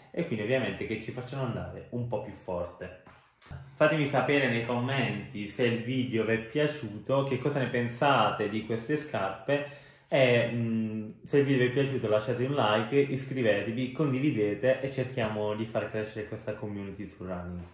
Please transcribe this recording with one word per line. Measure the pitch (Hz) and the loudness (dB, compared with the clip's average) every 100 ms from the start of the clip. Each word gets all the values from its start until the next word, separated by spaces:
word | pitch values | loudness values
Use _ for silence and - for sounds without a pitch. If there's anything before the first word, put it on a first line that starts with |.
| - | -10
e | - 170 | -6 -4
quindi | 110 | -2
ovviamente | 104 131 - - 107 | 0 0 0 -4 -6
che | 110 | -6
ci | - | -6
facciano | 123 117 139 | -10 -8 -6
andare | 127 98 90 - - | -4 -4 -6 -10 -8
un | 120 120 | -6 -4
po' | 110 | -4
più | 101 | -6
forte. | 95 - 90 87 - 92 - - - _ _ - - - | -12 -6 -4 -4 -8 -14 -14 -20 -20 _ _ -16 -16 -8
Fatemi | - 151 156 143 | 2 4 4 2
sapere | 131 131 143 127 | 2 4 4 4
nei | 117 113 | 0 0
commenti | 123 127 139 110 101 95 101 101 | 0 0 0 0 -2 -6 -8 -8
se | - | 0
il | 120 113 | 2 2
video | 120 131 117 113 | -2 -2 0 2
vi | 107 | 2
è | 113 | 0
piaciuto, | - 151 147 - 107 104 - 135 | 0 0 0 0 -8 -8 0 2
che | 139 127 | 2 0
cosa | 147 143 | 0 0
ne | 120 | 0
pensate | 123 120 - 143 131 104 - 104 | 0 -2 2 4 6 4 2 -2
di | 110 - | -2 -2
queste | 113 - 147 | -4 -2 -4
scarpe | - 110 95 95 - 143 - - - - - | -2 -2 -2 -4 0 0 -2 -12 -20 -20 0
e, | 151 127 120 117 | 4 6 6 2
mm, | 117 113 113 110 110 107 - | 0 0 0 -2 -4 -8 -12
se | - 143 | 2 4
il | |
video | 135 131 123 | 6 4 4
vi | |
è | |
piaciuto | 139 135 127 113 | 2 0 0 2
lasciate | 107 127 120 | 2 2 -2
un | 131 | 0
like, | 143 107 110 113 139 | 2 2 2 4 4
iscrivetevi, | 139 139 - 127 113 101 101 113 127 | 4 0 -4 0 2 2 0 -4 -4
condividete | - 147 127 147 113 104 101 127 131 | 0 0 2 2 2 0 2 2 2
e | 143 | 0
cerchiamo | - 123 - 110 107 104 | -4 -4 -2 -2 0 -2
di | 107 | -2
far | 113 113 104 | -2 -2 -2
crescere | 107 107 110 104 | -4 -6 -6 -8
questa | 113 - | -8 -8
community | 107 107 101 98 95 92 | -6 -6 -8 -8 -10 -12
sul | - 90 | -10 -8
running. | 87 87 90 85 | -8 -8 -10 -12